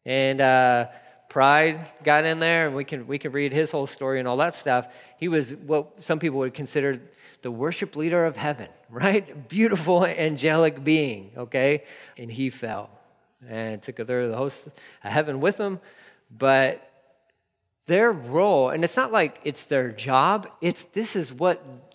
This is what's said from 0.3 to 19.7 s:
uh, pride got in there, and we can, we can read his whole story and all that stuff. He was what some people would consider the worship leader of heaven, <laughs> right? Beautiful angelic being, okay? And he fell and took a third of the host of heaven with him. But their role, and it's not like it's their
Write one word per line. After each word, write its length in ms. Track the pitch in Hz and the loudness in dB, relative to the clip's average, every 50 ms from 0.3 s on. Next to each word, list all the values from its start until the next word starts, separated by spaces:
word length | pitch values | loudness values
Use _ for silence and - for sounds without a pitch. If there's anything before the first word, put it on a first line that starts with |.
| 135 135 | 2 4
uh, 460 | 135 131 131 131 127 123 123 120 117 - - - - - - _ _ - | 4 6 6 6 6 6 4 2 0 -4 -8 -18 -20 -20 -20 _ _ -4
pride 580 | - 139 135 139 147 151 160 160 156 160 165 - - - | 2 4 6 6 6 6 4 2 0 -4 -10 -16 -14 -4
got 220 | 147 147 147 151 160 | 2 2 4 4 4
in 140 | 160 160 165 | 2 0 0
there, 280 | 165 165 170 165 160 | 0 2 2 2 0
and 80 | 147 135 | 0 -2
we 100 | 139 139 | -6 -6
can, 220 | - 151 131 117 | -8 -10 -10 -8
we 120 | 123 143 139 | -8 -8 -6
can 120 | - 143 | -6 -6
read 220 | 127 143 143 139 | -4 -2 -2 0
his 180 | 131 156 160 156 | 0 0 0 0
whole 160 | - 143 139 | -2 -4 -6
story 320 | 139 - - 135 131 135 131 | -6 -8 -6 -4 -2 -2 -2
and 80 | 127 | -2
all 120 | 123 123 135 | -2 0 0
that 160 | 160 170 - | 0 -2 -2
stuff. 340 | - - 143 123 123 123 - - - - - _ - | -4 -2 0 0 0 0 -4 -12 -20 -20 -20 _ -8
He 100 | 160 175 | -4 -2
was 260 | 160 156 131 117 143 | 0 0 -2 -2 -8
what 480 | - - 139 151 147 - - - - | -10 -4 -2 -2 -2 -2 -4 -12 -8
some 160 | - - 160 156 | -4 -4 -2 -2
people 200 | 170 156 131 139 | -2 -2 -2 -2
would 160 | 131 127 127 | -4 -4 -6
consider 480 | 151 139 127 - 147 135 139 131 123 127 - _ _ - - - _ | -8 -10 -6 -2 -2 0 -2 -2 -4 -8 -18 _ _ -20 -20 -18 _
the 80 | - 123 | -12 -10
worship 440 | 117 113 139 165 175 - 202 - - | -6 -6 -4 -4 -4 -6 -8 -8 -6
leader 300 | 147 156 170 175 175 165 | -6 -2 0 2 2 2
of 140 | 160 - - | 0 -2 -4
heaven, 300 | - 147 147 113 101 - - _ | -4 -4 -4 -6 -10 -16 -20 _
<laughs> 120 | _ - | _ -16
right? 580 | 117 120 156 196 202 208 180 - - 151 127 - | -6 -2 0 0 0 0 -2 -6 -12 -18 -14 -4
Beautiful 580 | 170 208 226 226 202 165 151 175 180 175 185 | 0 2 2 2 2 0 2 2 4 4 4
angelic 760 | 170 - - 156 160 151 127 139 160 156 160 165 156 147 139 | 2 0 0 -2 -2 0 0 0 2 4 4 4 2 2 0
being, 500 | 139 156 156 156 147 131 110 98 95 104 - | 0 2 2 4 2 0 -4 -8 -12 -14 -14
okay? 480 | 127 120 110 - 131 131 139 151 147 - - - - - - - | -14 -8 -4 -2 0 2 2 2 0 -4 -10 -20 -20 -20 -20 -18
And 160 | - 120 113 | -16 -14 -10
he 160 | 113 127 135 127 | -6 -6 -6 -6
fell 400 | - - 120 110 107 104 104 - - - _ _ _ _ _ _ _ _ 123 | -6 -8 -10 -8 -8 -8 -10 -14 -18 -20 _ _ _ _ _ _ _ _ -18
and 360 | 120 113 113 110 110 110 104 | -12 -10 -8 -8 -8 -8 -10
took 160 | - 135 120 - | -12 -12 -10 -8
a 60 | 113 | -6
third 180 | 123 123 123 123 | -4 -2 -2 -2
of 60 | 117 | -2
the 80 | 110 123 | -2 -4
host 280 | 135 139 - - - | -4 -4 -6 -10 -16
of 60 | - - - - - - _ | -20 -20 -20 -20 -20 -20 _
heaven 380 | - 101 117 151 156 147 135 135 | -8 -2 0 0 0 0 -2 -2
with 180 | 147 196 202 - | 0 0 0 -2
him. 220 | 208 202 190 - - - - - - - _ _ _ _ | -4 -6 -6 -10 -14 -20 -20 -20 -20 -20 _ _ _ _
But 520 | 117 110 131 135 135 135 135 127 - - - - _ _ _ _ _ _ _ _ _ _ _ _ _ _ _ _ _ _ _ | -6 0 2 4 4 6 4 2 0 -4 -12 -20 _ _ _ _ _ _ _ _ _ _ _ _ _ _ _ _ _ _ _
their 240 | - 170 196 233 240 | 0 2 4 4 4
role, 600 | 202 147 117 120 139 165 196 208 180 139 131 127 | 2 -2 -4 -2 0 2 2 4 4 4 2 2
and 120 | 147 165 | 0 -2
it's 140 | 175 170 - | -2 -2 0
not 160 | 254 262 233 | 0 0 2
like 280 | 220 208 165 139 - - - | 2 2 0 0 -2 -6 -8
it's 200 | 147 143 - - | -8 -8 -8 -4
their 260 | - | -2